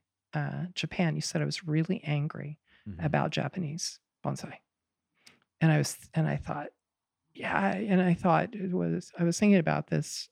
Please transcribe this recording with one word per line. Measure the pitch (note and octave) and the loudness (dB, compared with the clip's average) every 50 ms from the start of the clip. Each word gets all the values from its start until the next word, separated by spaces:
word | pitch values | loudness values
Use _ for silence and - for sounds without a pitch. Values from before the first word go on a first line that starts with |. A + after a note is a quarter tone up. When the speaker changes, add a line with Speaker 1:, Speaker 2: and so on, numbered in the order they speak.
| _ _ _ _ _ _ - | _ _ _ _ _ _ -6
Speaker 1:
uh, | D#3 D3 C#3+ C#3+ C#3 D#3 F3+ F3+ | -4 -4 -4 -4 -6 -8 -6 -6
Japan." | - - D#3 - - F3+ D#3+ D3+ | -6 -8 -6 -2 0 0 0 0
You | D#3 D#3 | -2 -4
said, | - - D#3+ D3 | -4 -2 -2 -2
"I | |
was | C#3+ D3+ - - | -2 -4 -6 -4
really | E3 D3+ D#3 D#3+ - F#3 - - | 0 0 0 2 0 -2 -4 -2
angry | D#3 D3+ D3 C#3+ D#3 - - - D3 D3+ - _ _ _ _ _ G#2+ | -2 -2 -2 -2 -4 -6 -8 -10 -10 -12 -14 _ _ _ _ _ -14
Speaker 2:
Mm-hmm. | F#2+ D#2+ E3 | -10 -4 -2
Speaker 1:
about | D3 D3+ C#3+ C#3+ D#3 - | 0 2 2 2 0 0
Japanese | - - C#3+ - F#3+ F3+ C#3+ D3 E3+ - - - - _ _ _ _ _ | -2 -2 -2 -2 -4 -6 -6 -6 -6 -8 -8 -10 -12 _ _ _ _ _
bonsai." | C#3+ C#3+ C#3 - - - - _ _ _ _ _ _ _ _ _ _ _ _ _ - _ _ _ _ _ _ | -4 -4 -4 -8 -12 -14 -18 _ _ _ _ _ _ _ _ _ _ _ _ _ -20 _ _ _ _ _ _
And | - D#3+ D#3 | 4 4 6
I | D3+ | 4
was, | C#3+ - - - - - - | 2 0 -4 -10 -14 -6 -2
and | E3 D#3 D3 | -2 0 0
I | C#3+ | -2
thought, | D3 - - - D3 D3 - - _ _ _ _ _ _ _ _ _ _ _ _ | -4 -4 -6 -8 -8 -8 -10 -14 _ _ _ _ _ _ _ _ _ _ _ _
"Yeah," | - - - - - G3 G3 G3 | -10 -6 -2 0 2 2 2 0
and | F#3+ G#3+ G#3 F#3+ F#3 F#3 | -2 0 2 2 4 4
I | F3+ E3+ | 4 2
thought | - - F#3 E3 D#3+ - - - | 2 4 4 4 4 4 0 -4
it | - F#3 F#3 F3 | -6 -6 -4 -2
was, | F#3 F3 E3+ E3 F3 - - - - | -2 0 0 -2 -2 -4 -8 -4 0
I | F3 | 0
was | E3+ E3+ - | 0 2 4
thinking | G#3+ G#3 G3+ F#3+ | 6 6 6 6
about | D#3+ D#3 - D2 - - | 6 4 2 0 0 0
this, | - - - - - - - - | -2 -2 -2 -2 -8 -12 -12 -14